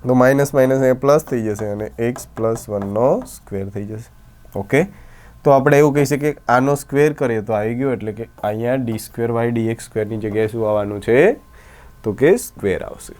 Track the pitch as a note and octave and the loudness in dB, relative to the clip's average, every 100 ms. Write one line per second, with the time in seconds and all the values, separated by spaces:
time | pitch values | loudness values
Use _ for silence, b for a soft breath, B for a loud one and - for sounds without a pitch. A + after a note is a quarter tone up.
0 | B2 B2+ B2+ C#3 C#3 C#3+ C3 C3 C3+ B2+ | 2 4 4 4 2 2 2 4 2 2
1 | C#3 D3+ D3+ B2+ G#2+ G#2 G#2+ G#2 G#2+ - | 2 2 2 -4 -4 -4 -6 -6 -8 -4
2 | A#2 B2 - - A2+ A2+ - G#2 G2 G2+ | -4 -4 -12 -4 -2 -2 -4 -6 -4 0
3 | B2 G3 B3+ - - G2 G2 G2 G2+ G#2+ | 2 2 -4 -16 -10 -8 -8 -8 -10 -12
4 | A2+ - - - - G2+ G2 C3+ F#3+ B | -14 -20 -20 -20 -14 -10 -2 0 0 B
5 | B B B B - C3+ C3+ C#3+ D3 C#3+ | B B B B 2 4 6 4 4 4
6 | C#3 C#3+ D3 C#3+ - B2 C3+ C#3+ - C#3 | 0 0 -2 -4 2 2 2 -2 -2 2
7 | D3+ D3 C3 A2+ G2+ A2 G#2+ A#2+ C3+ A#2 | 2 2 -2 -2 -2 -2 -2 -2 -4 -4
8 | G#2+ G#2+ A#2 - G#2+ G#2+ A#2 C3 A#2+ A2 | -6 -10 -12 -6 -6 -2 -2 -2 -2 -6
9 | - - A#2 A#2 A#2 A#2+ A2+ A2+ - - | -8 -4 -2 0 0 0 -2 -4 -6 -6
10 | G#2 A2 G#2+ G#2 A2 A#2 A2 G#2+ G2+ G#2 | -4 -4 -4 -2 -2 0 0 0 -2 -6
11 | G2+ A#2+ F3 D4 - b b b b b | 2 4 4 2 -8 b b b b b
12 | - G2+ C#3+ A#3 - - G2+ F2 - - | -8 0 2 2 -2 -6 -4 -4 -6 -14
13 | - - | -18 -20